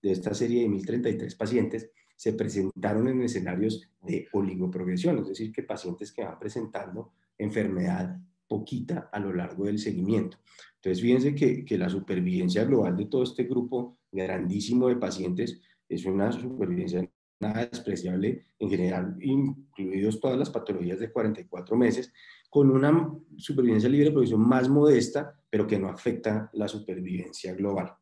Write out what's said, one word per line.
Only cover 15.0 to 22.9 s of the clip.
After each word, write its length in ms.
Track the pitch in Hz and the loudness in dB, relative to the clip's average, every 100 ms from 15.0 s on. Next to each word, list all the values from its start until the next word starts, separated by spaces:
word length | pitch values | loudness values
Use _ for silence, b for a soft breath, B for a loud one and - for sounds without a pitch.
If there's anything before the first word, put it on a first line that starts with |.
| 95 92 90 90 - - b b _ | 0 -4 -4 -2 -4 -6 b b _
es 180 | 85 92 | -6 0
una 260 | 95 104 | 2 2
supervivencia 760 | 120 123 127 95 90 90 90 92 _ _ _ | 0 -6 -4 -2 -2 -2 -2 -4 _ _ _
nada 260 | 107 110 120 | -4 -2 -4
despreciable, 760 | - - 92 90 90 98 - B _ | -6 -6 -4 -4 -2 -2 -2 B _
en 100 | 101 | -2
general, 460 | 92 90 90 90 90 | 0 0 0 -4 -4
incluidos 1000 | 135 135 135 - - - 92 95 104 110 | 0 2 0 -4 -14 -8 -6 0 0 0
todas 180 | 135 127 | 0 0
las 120 | 147 | 0
patologías 500 | 117 - 95 87 95 | -4 -4 -4 -4 -4
de 120 | 110 | -4
cuarenta 280 | 127 110 107 | -2 -2 -2
y 60 | - | -10
cuatro 320 | 90 90 117 | -14 -2 2
meses, 340 | 120 123 127 B B B B | 4 2 -4 B B B B
con 200 | 143 139 | 6 8
una 460 | 131 143 | 8 6